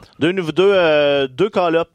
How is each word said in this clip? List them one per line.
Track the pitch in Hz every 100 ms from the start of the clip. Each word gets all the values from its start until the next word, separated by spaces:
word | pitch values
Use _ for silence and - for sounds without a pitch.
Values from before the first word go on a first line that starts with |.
| - -
Deux, | 160
nou-, | 190 160
deux, | 156 196
euh, | 196 165 151 143 139 135
deux | 131 202
call-up, | 202 175 160 170